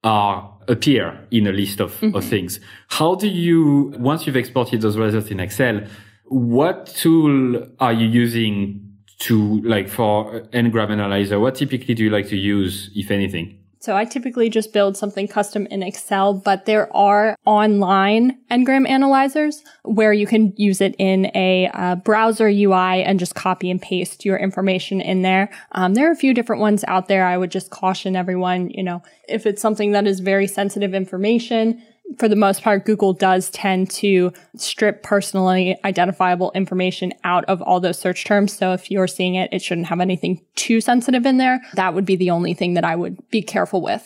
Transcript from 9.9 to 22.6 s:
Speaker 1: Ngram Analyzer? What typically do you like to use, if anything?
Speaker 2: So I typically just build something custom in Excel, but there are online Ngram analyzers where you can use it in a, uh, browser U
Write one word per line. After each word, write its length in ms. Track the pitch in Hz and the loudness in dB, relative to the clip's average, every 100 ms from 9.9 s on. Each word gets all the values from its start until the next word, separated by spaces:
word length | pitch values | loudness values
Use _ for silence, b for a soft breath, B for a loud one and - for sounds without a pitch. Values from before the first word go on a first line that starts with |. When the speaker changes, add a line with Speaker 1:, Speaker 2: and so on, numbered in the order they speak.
| - 107 104 107 113 - | -2 0 0 -2 -12 -6
Speaker 1:
Ngram 380 | 123 117 113 107 | 0 0 0 -2
Analyzer? 480 | 104 101 98 98 101 | -2 0 -2 0 0
What 160 | 123 127 | 0 -2
typically 380 | 135 127 - | -6 -4 -4
do 80 | 113 | 0
you 60 | 107 | 0
like 180 | 104 98 | 0 -2
to 80 | 98 | -4
use, 540 | 101 101 95 98 - | -2 0 -2 -6 -10
if 160 | 101 95 | -10 -4
anything? 480 | 101 95 90 82 - _ _ | -2 -2 -6 -10 -14 _ _
Speaker 2:
So 160 | - 202 | -4 -2
I 80 | |
typically 440 | 226 277 254 240 226 | -2 -6 -6 -2 0
just 240 | 220 220 | 0 0
build 240 | 208 196 196 | 0 0 0
something 300 | 202 196 196 | -6 -6 -4
custom 400 | 214 208 214 196 | -2 -2 -4 -6
in 160 | 196 | -6
Excel, 520 | 185 - - 196 196 | -8 -10 -4 0 0
but 320 | 196 202 196 220 | 0 -2 -2 2
there 220 | 214 - - | 0 0 2
are 380 | 202 208 220 208 | 4 4 2 0
online 920 | - 214 214 202 185 190 196 220 254 254 _ | 2 4 4 4 4 4 4 4 2 0 _
Ngram 400 | 240 254 269 262 | 2 4 2 4
analyzers 720 | 262 277 269 269 302 302 294 b b | 4 4 4 2 0 -2 -4 b b
where 300 | - 214 220 | -2 2 4
you 120 | 214 | 4
can 280 | 208 220 214 196 | 4 4 2 2
use 240 | 202 190 | 0 2
it 140 | 196 - | 0 0
in 280 | 190 190 190 190 | 2 2 2 0
a, 320 | 185 185 185 | 2 2 0
uh, 220 | - 180 180 | -2 -4 -2
browser 520 | 220 214 226 220 220 | 2 2 2 2 2
U 240 | 202 | 4